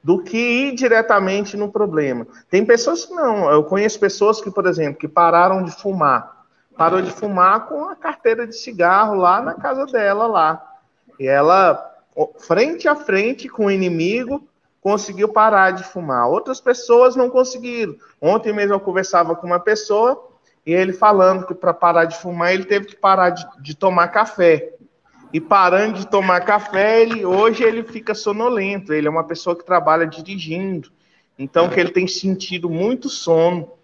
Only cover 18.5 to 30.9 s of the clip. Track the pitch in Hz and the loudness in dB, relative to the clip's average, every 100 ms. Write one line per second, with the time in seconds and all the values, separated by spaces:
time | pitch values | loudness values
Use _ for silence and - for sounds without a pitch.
18.5 | 208 202 196 196 185 185 180 165 165 175 | -2 -2 -2 -2 -4 0 0 0 -4 -2
19.5 | 175 196 214 - 208 240 285 - _ _ | -2 0 -2 0 0 2 0 -10 _ _
20.5 | _ 156 175 185 185 214 202 185 190 185 | _ -2 0 0 2 4 6 4 2 -6
21.5 | 175 180 170 175 170 165 - 180 175 175 | -4 -4 0 2 2 0 -4 -10 -4 -2
22.5 | 190 185 202 202 - 196 190 180 175 - | -2 -2 -4 -4 -2 2 4 2 0 -14
23.5 | - 139 151 190 180 175 202 196 - 175 | -20 -18 -2 0 2 0 0 -2 2 4
24.5 | 151 - - _ _ _ _ _ 160 - | 4 -2 -16 _ _ _ _ _ -8 2
25.5 | 202 180 185 220 190 202 196 185 180 180 | 4 4 2 0 -4 -2 0 2 0 2
26.5 | 208 - 190 208 226 226 226 190 190 220 | -2 0 0 2 4 2 0 0 2 2
27.5 | 226 226 226 226 220 - 214 214 214 240 | 2 0 0 -10 -10 -8 -6 -4 -2 -2
28.5 | 233 196 202 190 156 156 160 160 165 180 | -2 -4 -8 -4 -2 -2 -2 -6 -8 -6
29.5 | 170 - 180 156 160 160 160 160 196 160 | -6 0 0 2 2 0 -6 -14 -12 -8
30.5 | 170 196 180 - | -8 -6 -8 -12